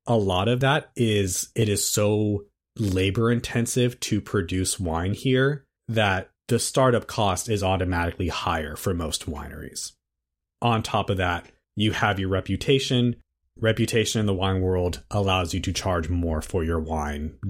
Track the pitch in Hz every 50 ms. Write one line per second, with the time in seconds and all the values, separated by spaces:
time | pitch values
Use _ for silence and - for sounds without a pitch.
0 | _ - 120 113 101 95 90 90 98 113 123 127 143 131 147 156 - - _ -
1 | 120 113 107 101 98 95 90 - - - _ - 110 104 101 92 - - - 107
2 | 104 104 107 107 107 104 104 101 - - _ _ _ _ _ - 113 98 92 92
3 | 95 98 98 117 113 117 120 117 - - - 120 117 - - 127 123 123 120 -
4 | - - 110 101 - - - 104 87 82 92 92 92 - - - 95 85 80 82
5 | 87 95 101 - - 135 127 127 131 143 147 147 - _ _ _ _ - 113 110
6 | 107 101 95 92 92 - _ _ _ - 123 110 - - - 143 131 127 120 107
7 | - - - - 107 98 92 - - - 110 98 98 92 95 92 92 90 90 85
8 | 85 85 - - 92 82 - - - 95 85 82 78 73 76 - - 101 90 85
9 | 82 76 - - - - 73 71 71 71 73 76 73 - - - - - - _
10 | _ _ _ _ _ _ _ _ _ _ _ _ - 117 117 110 - - - 107
11 | 98 - 101 92 92 87 87 85 - - _ _ _ _ _ 104 104 110 - -
12 | 120 107 101 98 95 92 95 95 - - 98 - - - 139 131 - - 127 123
13 | 123 120 117 - _ _ _ _ _ _ _ - 113 113 110 113 113 - - 117
14 | 107 - - 113 107 104 98 90 95 95 95 95 92 92 90 90 87 90 85 -
15 | - _ - 104 98 95 92 92 90 80 - 92 82 95 85 - - 98 90 85
16 | 80 80 90 87 85 82 80 78 - - - 92 80 80 82 80 78 80 82 78
17 | 73 73 73 73 76 78 - - - 95